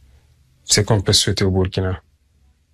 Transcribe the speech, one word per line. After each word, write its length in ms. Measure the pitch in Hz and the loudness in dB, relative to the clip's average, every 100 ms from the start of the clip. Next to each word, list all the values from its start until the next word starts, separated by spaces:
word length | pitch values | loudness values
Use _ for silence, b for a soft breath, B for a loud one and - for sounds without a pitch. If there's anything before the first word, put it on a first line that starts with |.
| _ - _ _ _ _ | _ -20 _ _ _ _
Ce 160 | - - | -4 0
qu'on 200 | 104 110 | 2 0
peut 120 | 95 | 2
souhaiter 320 | 92 - 98 | 0 0 0
au 60 | 98 | 0
Burkina, 500 | 92 90 - 92 92 - _ _ _ _ _ _ | 0 0 -2 -4 -6 -10 _ _ _ _ _ _